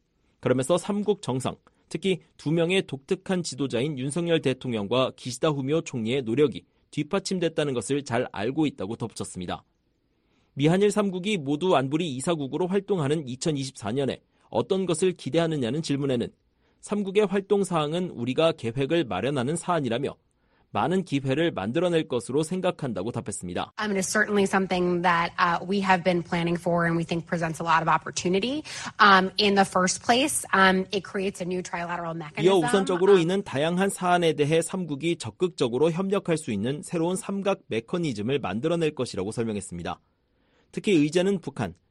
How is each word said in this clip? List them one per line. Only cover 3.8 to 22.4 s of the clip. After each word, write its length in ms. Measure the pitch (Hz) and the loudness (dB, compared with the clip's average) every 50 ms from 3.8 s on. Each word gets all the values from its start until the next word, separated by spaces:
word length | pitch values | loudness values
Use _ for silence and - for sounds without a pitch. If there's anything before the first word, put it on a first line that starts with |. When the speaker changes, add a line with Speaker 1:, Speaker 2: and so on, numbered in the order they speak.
| 131 156 151 127 | 0 -2 -2 -4
Speaker 1:
윤석열 420 | 127 143 143 175 170 170 165 160 | -4 -4 -2 -2 0 2 2 2
대통령과 680 | - 135 127 - - 131 117 107 101 95 113 127 131 110 - | 2 0 -2 0 -4 -4 -2 -2 0 0 2 2 2 0 -2
기시다 320 | - - 131 120 - - 160 | -8 -10 -10 -4 0 0 0
후미오 320 | 151 139 131 135 151 165 | 0 0 -2 0 0 0
총리의 420 | 160 - - 123 110 110 127 143 | -2 -2 -6 -4 -2 -2 -2 -2
노력이 440 | 127 107 113 135 151 131 98 90 - _ _ _ _ _ | -2 0 2 2 2 2 2 -4 -14 _ _ _ _ _
뒷받침됐다는 840 | - 147 151 - - 196 196 - 196 180 165 160 160 160 151 143 131 | -6 -6 -4 -2 -2 -4 -2 -2 -2 0 -2 0 0 -2 -2 0 -2
것을 300 | 120 110 - 135 143 135 | -2 -2 -2 -2 -4 -2
잘 240 | - 120 120 123 - | -2 -2 -2 -2 -2
알고 360 | - - 104 120 135 151 156 | -4 -4 -4 -2 0 0 0
있다고 280 | 139 - - 95 98 117 | 0 0 -4 -8 -8 -6
덧붙였습니다. 680 | - 120 110 - - 104 - - 90 90 85 90 85 - _ _ _ _ _ _ _ _ _ _ _ _ _ _ _ _ _ | -6 -8 -8 -8 -10 -12 -10 -8 -10 -8 -6 -8 -8 -10 _ _ _ _ _ _ _ _ _ _ _ _ _ _ _ _ _
미한일 400 | _ 135 139 156 175 190 202 208 | _ 2 4 4 4 6 4 4
삼국이 440 | 196 214 208 196 180 185 175 214 214 | 4 2 0 0 -2 -2 -2 -2 -2
모두 380 | 180 139 135 147 147 175 190 180 | -2 0 -2 -2 0 2 2 2
안보리 340 | 139 135 131 143 160 180 160 127 | 2 2 0 -2 -2 -2 -2 -4
이사국으로 540 | 127 - 180 175 156 139 127 135 156 180 175 | -4 -2 -2 -2 -2 -4 -6 -2 -4 -2 0
활동하는 580 | 190 202 196 - 202 180 143 135 151 165 143 | 0 -2 0 0 -2 0 0 0 0 -2 -2
이천이십사 640 | 123 123 - - 170 151 135 135 131 - - - 101 | -6 -8 -4 -2 -2 -2 -2 -4 -6 -10 -8 -6 -4
년에 300 | 117 139 139 123 90 - _ _ _ _ _ _ | -2 -2 -2 -2 -4 -6 _ _ _ _ _ _
어떤 360 | - 110 - - 190 190 190 | -2 -2 0 2 0 0 2
것을 280 | 175 165 - 185 185 175 | 0 0 2 2 0 0
기대하느냐는 680 | - - 135 131 165 170 165 160 147 123 110 127 160 | -2 -6 0 0 2 2 2 0 0 0 0 -2 -2
질문에는 460 | 160 - 143 135 143 139 127 120 104 - - _ _ _ _ _ _ _ _ _ | -2 -2 -2 -2 0 0 0 0 -2 -4 -8 _ _ _ _ _ _ _ _ _
삼국의 460 | - - 208 208 202 196 185 208 214 | -8 -6 -4 -4 -4 0 2 2 2
활동 380 | 196 196 208 196 - 208 202 196 | 2 0 -2 0 2 2 2 2
사항은 460 | - 175 160 151 147 156 180 185 170 | 0 0 0 0 0 -2 -2 -4 -4
우리가 420 | - - 120 123 131 143 160 165 | -4 -4 -4 -2 2 2 2 2
계획을 500 | 160 - - 113 113 135 139 135 165 170 156 | 2 0 -4 -4 -2 -2 0 0 2 0 0
마련하는 500 | 113 92 90 101 131 147 135 117 135 165 | 0 -2 -2 -2 -2 -2 -2 -2 -2 -4
사안이라며 580 | 165 - - 175 165 139 120 113 117 143 98 - - _ _ _ _ _ _ _ _ _ _ | -4 -2 -2 -2 0 0 0 -2 -2 -2 -4 -6 -10 _ _ _ _ _ _ _ _ _ _
많은 340 | - 104 107 139 175 190 175 | -2 0 0 2 2 0 0
기회를 480 | - - 139 131 135 131 147 170 170 | 0 -2 -2 0 0 0 2 2 0
만들어낼 560 | 117 92 92 107 123 165 180 175 170 160 156 156 | 0 -2 -4 -2 0 0 0 2 2 2 0 0
것으로 340 | 131 120 - - 120 147 | -2 -4 -4 0 0 0